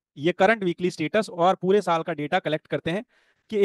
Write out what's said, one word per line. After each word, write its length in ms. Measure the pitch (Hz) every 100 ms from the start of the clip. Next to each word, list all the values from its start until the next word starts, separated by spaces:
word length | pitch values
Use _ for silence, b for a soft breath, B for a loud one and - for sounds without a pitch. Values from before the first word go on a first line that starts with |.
| _ 151
ये 160 | 160
current 300 | - 196 226
weekly 260 | 185 170 180
status 380 | - 151 214 208
और 240 | 175 175 185
पूरे 240 | 180 208
साल 200 | 185 165
का 100 | 165
data 260 | 151 147 185
collect 280 | 151 156 -
करते 240 | 147 160
हैं 140 | 190 - _ _ _ -
कि 80 | 214